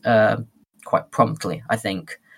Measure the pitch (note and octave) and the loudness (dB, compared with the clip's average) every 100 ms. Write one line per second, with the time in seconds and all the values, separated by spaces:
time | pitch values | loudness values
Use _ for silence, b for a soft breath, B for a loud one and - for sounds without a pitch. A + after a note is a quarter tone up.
0 | A2 A2+ G#2+ A2 A2+ _ _ _ - - | 2 4 4 0 -6 _ _ _ -4 -4
1 | - - - D#3 F#2+ - - A2+ G#2 F#2+ | -2 0 0 0 -6 -8 -4 -4 -2 -8
2 | - - b | -10 -20 b